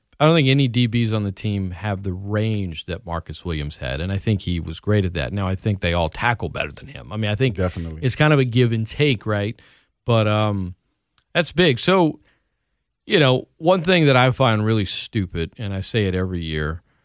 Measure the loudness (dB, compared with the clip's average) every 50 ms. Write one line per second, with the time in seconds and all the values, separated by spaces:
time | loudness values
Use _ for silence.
0 | _ _ _ 2 4 6 6 6 4 4 4 4 2 2 2 2 2 2 2 0
1 | 0 2 0 0 -2 -4 -4 -4 -4 -2 -2 -2 -4 -4 -6 -6 -4 -4 -4 -4
2 | -4 -6 -6 -6 -6 -4 -2 0 0 0 -2 -2 -4 -4 -6 -10 -8 -10 -10 -10
3 | -8 -8 -8 -8 -8 -8 -14 -8 -6 -6 -4 -4 -6 -8 -8 -8 -8 -6 -6 -4
4 | -4 -4 -4 -2 0 0 0 0 -2 -4 -4 -4 -4 -6 -10 -6 -2 0 2 2
5 | 2 0 -2 -4 -4 -4 -4 -4 -2 -4 -4 -2 -2 -2 -2 0 -2 -2 0 0
6 | 0 -2 -2 -2 0 0 0 0 -4 -6 -6 -6 -8 -8 -10 -14 -18 -16 -16 -16
7 | -14 -10 -6 -4 -2 -2 0 0 0 0 0 0 -2 -2 -2 -4 -8 -8 -8 -4
8 | -4 -4 0 2 4 4 4 4 2 2 2 2 2 2 2 -2 -4 -4 -2 0
9 | 0 0 0 0 -2 -2 -2 -2 -2 -4 -6 -10 -18 _ _ _ _ _ _ _
10 | _ 0 2 2 4 2 2 2 2 0 0 -2 -4 -6 -8 -12 _ _ _ _
11 | _ _ _ _ _ _ -2 -2 -2 0 0 2 2 4 2 2 2 2 4 4
12 | 4 2 0 -4 _ _ _ _ _ _ _ _ _ _ _ _ _ _ _ _
13 | _ 0 2 4 6 4 4 2 -2 -8 _ _ 2 2 2 4 2 2 4 4
14 | 6 6 6 6 4 4 4 2 2 2 2 2 2 0 0 0 0 -2 -4 -8
15 | -10 -4 -4 -4 -4 -2 -4 -6 -6 -6 -8 -10 -8 -8 -6 -6 -6 -4 -2 0
16 | 0 0 0 -2 -2 -4 -4 -6 -6 -4 -4 -4 -4 -4 -6 -8 -12 _ _ _